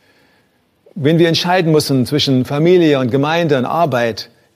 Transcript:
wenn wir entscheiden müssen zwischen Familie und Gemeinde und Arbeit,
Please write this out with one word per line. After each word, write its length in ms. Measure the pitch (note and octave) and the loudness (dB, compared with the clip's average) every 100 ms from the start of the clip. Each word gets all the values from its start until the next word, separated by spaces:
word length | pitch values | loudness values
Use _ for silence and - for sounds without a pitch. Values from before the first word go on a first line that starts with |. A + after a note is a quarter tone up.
| _ _ _ _ _ _ _ _ _ | _ _ _ _ _ _ _ _ _
wenn 240 | - C#3 E3 | -4 0 2
wir 100 | E3+ | 2
entscheiden 440 | E3 F3 F3+ E3 | 0 -2 0 2
müssen 340 | D#3 D3 C3+ A#2+ | 0 0 -2 0
zwischen 400 | D3 C#3+ C3 B2+ | -2 0 -2 -2
Familie 540 | C#3+ E3 F3+ E3 C#3 | 0 2 4 4 2
und 100 | B2+ | 0
Gemeinde 480 | C3+ C#3+ E3 E3+ C#3 | -2 -2 -2 0 0
und 80 | B2 | 0
Arbeit, 640 | D#3 E3+ B2+ A#2 G#2+ - _ _ | -2 0 0 -2 -4 -12 _ _